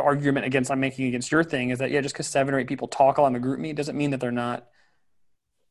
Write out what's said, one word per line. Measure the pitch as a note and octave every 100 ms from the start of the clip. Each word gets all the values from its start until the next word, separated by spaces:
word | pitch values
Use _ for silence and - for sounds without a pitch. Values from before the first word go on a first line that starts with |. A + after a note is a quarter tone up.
argument | C#3+ C#3+ C#3+ C3+ A2+
against, | C3+ B2+
I'm | C3+
making | C3+ B2+ C3
against | A#2+ B2
your | D#3
thing | E3 C#3 B2
is | B2
that, | C3+
yeah, | C#3+
just | C#3
'cause | - D3+
seven | C#3 C#3
or | C#3
eight | C#3
people | C3+ A#2+
talk | - C3+ C#3
on | C#3+
the | B2
group | B2+ C3+
meet | D#3+ D3+
doesn't | D3 D3
mean | D3
that | C3+
they're | B2+
not, | A#2+ A#2+ A#2+ - _ _ _ _ _ _ _ _ _ _